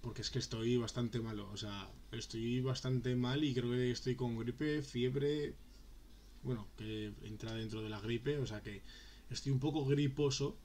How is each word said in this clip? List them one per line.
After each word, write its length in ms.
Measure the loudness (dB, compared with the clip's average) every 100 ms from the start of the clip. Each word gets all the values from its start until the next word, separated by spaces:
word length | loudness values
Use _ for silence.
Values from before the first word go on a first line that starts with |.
porque 180 | -6 -4
es 80 | -2
que 120 | -2
estoy 360 | 0 0 4 4
bastante 420 | 2 0 0 0
malo, 300 | -2 -4 -6
o 60 | -6
sea, 340 | -4 -6 -8 -12 -10
estoy 480 | -8 -6 -2 2 2
bastante 560 | 2 0 2 2 2 2
mal 260 | 4 4
y 120 | 2
creo 160 | 2 2
que 200 | 4 4
estoy 260 | 2 0 2
con 200 | 0 0
gripe, 460 | -2 0 2 2
fiebre, 720 | 0 2 2 4 2 2 0 -4 -14 -18 -16 -18 -18 -18 -18 -8
bueno, 260 | -2 -2 -4 -8
que 380 | -6 -4 -4 -6
entra 320 | -10 -6 -4
dentro 260 | -2 -2 -2
de 80 | -4
la 120 | -4
gripe, 360 | 0 0 2 0
o 100 | 0
sea 160 | -2
que 200 | -6 -10 -10 -14 -16 -16 -8
estoy 200 | -2 2
un 100 | 4
poco 260 | 4 2 4
griposo. 720 | 6 4 4 2 4 0 -2